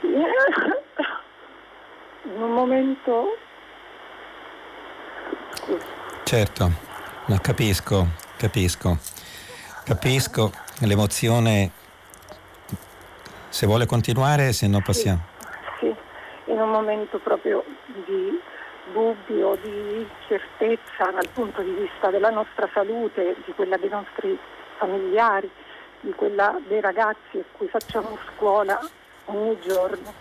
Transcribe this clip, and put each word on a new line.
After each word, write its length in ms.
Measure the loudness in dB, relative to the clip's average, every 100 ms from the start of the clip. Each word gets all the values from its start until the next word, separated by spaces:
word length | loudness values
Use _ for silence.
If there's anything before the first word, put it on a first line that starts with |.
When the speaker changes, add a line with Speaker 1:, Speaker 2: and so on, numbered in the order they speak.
Speaker 1:
in 200 | 2 2 4 4 4 4 0 -2 -4 -6 -4 -4 -12 -20 -20 -20 -20 -20 -20 -20 -20 -16 -12 -6
un 120 | 0
momento 840 | 2 4 4 2 0 2 2 2 -2 -8 -20 -20 -20 -20 -20 -18 -18 -18 -18 -18 -18 -18 -18 -18 -16 -14 -14 -8 -10 -8 -10 -4 -4 -4 -12 -12 -8
Speaker 2:
Certo, 480 | 0 4 2 2 2 2 -4 -14 -14 -14 0
no, 120 | 2
capisco, 680 | 2 2 4 2 2 4 4 0 -8 -2
capisco, 600 | 0 2 2 2 2 0 -2 -14 -16 -18 -16 -16 -16 -14 -2
capisco 680 | 0 2 2 2 2 0 0 -16 0
l'emozione. 920 | 4 6 4 2 4 6 6 6 4 0 -20 -20 -20 -20 -20 -20 -20 -20 -14 -14 -14 -20 -20 -20 -20 -18 -10
Se 160 | 0 4
vuole 200 | 4 4
continuare, 640 | 2 2 4 4 6 4
se 140 | 4 4
no 100 | 4
Speaker 1:
Sì, 60 |
Speaker 2:
passiamo. 380 | 4 2 4 2 -2 -14 -16 -14 -12 -2
Speaker 1:
sì, 160 | -2 -2 -8 -16 -16 -16 -4
in 80 | 0
un 100 | 2
momento 480 | 2 2 0 -2 -4
proprio 460 | 0 0 2 0 -2 -10 -14 -12 -4
di 340 | -2 0 -2 -6 -16 -16 -16 -6
dubbio, 640 | 0 2 0 -2 0 2 0
di 420 | -4 -6 -4 -4 -6
incertezza 1040 | -10 -4 -4 -4 -2 0 0 -2 -2 -2
dal 160 | 0 -4
punto 280 | -2 -6 -2
di 80 | -4
vista 380 | -2 -4 0 0
della 180 | 4 2
nostra 400 | 2 -4 -2 -2
salute, 640 | 0 0 0 -2 0 -2 -2 -8
di 80 |
quella 240 | -4 0 0
dei 120 | -2
nostri 480 | -4 -8 -6 -4 -4 -6 -18 -18 -4
familiari, 720 | -2 -2 0 4 4 2 -2 -12 -20 -20 -20 -14
di 100 | -10
quella 480 | -2 0 2 2 2 -2
dei 120 | 0
ragazzi 560 | 0 2 0 0 -8 -12
a 60 | -12 -8
cui 100 | -4
facciamo 500 | -4 -2 -4 -4 -8 -12 -2
scuola 440 | 4 4 4 0 -4 -14 -20 -20 -8
ogni 320 | -2 0 -2 0
giorno. 480 | 2 2 -2 -10 -16